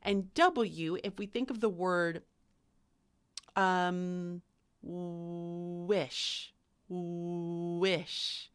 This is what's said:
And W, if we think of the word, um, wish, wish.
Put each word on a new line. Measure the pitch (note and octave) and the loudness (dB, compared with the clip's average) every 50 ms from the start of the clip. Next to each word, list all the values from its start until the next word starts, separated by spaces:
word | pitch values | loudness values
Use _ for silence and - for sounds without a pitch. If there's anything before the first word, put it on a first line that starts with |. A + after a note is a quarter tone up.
And | - - G3+ G3 F#3+ F#3+ - | 2 2 2 2 0 0 4
W, | - E4 F4+ F4+ C#4 A#3 G3 D#3+ D#3+ E3 D#3+ E3+ F#3 - | 6 6 6 6 4 2 2 0 -2 -2 -2 -2 -2 -2
if | G3+ F#3+ - | -4 -4 -4
we | G#3 | -8
think | G3+ - A#3+ C4 C4 | -4 -2 -2 -2 -2
of | C4 A3 | -2 2
the | G#3+ A3 | 2 2
word, | F#3+ E3+ F3+ F#3 F3+ F3 F3 E3+ E3 E3+ - _ _ _ _ _ _ _ _ _ _ _ _ _ _ _ _ _ _ _ _ _ _ - - - _ | 2 2 2 2 4 4 4 2 0 -4 -10 _ _ _ _ _ _ _ _ _ _ _ _ _ _ _ _ _ _ _ _ _ _ -18 -18 -6 _
um, | - F#3+ F#3 F#3 F3+ F3+ F3+ F3+ F3+ F3+ F3+ F3+ F3+ F3 F3 F3 F3 - _ _ _ _ _ _ _ | 2 4 4 4 4 4 2 2 0 -2 -2 -2 -2 -4 -4 -6 -8 -10 _ _ _ _ _ _ _
wish, | - F3 E3+ F3+ F3 F3 E3+ E3+ E3+ E3+ F3 E3+ E3+ E3+ E3+ F3 F3 F3 F3 F3 F3 F3 G#3 F#3+ D3 B2 - - - - - - - - _ _ _ _ _ _ _ _ | -12 -10 -8 -6 -6 -6 -6 -8 -8 -8 -8 -6 -6 -6 -6 -6 -6 -6 -6 -6 0 2 2 2 2 0 -4 -4 -4 -4 -4 -6 -8 -10 _ _ _ _ _ _ _ _
wish. | F#3 F3+ F3 E3+ F3 E3+ E3+ F3 F3 F3 E3+ E3+ E3+ E3+ E3+ F3 E3+ E3+ F3+ F#3+ F#3 D#3+ F3 - - - - - - - - - | -6 -6 -4 -4 -4 -4 -4 -4 -4 -4 -4 -4 -4 -4 -2 -2 0 2 4 4 4 2 0 -4 -6 -4 -4 -4 -4 -6 -10 -14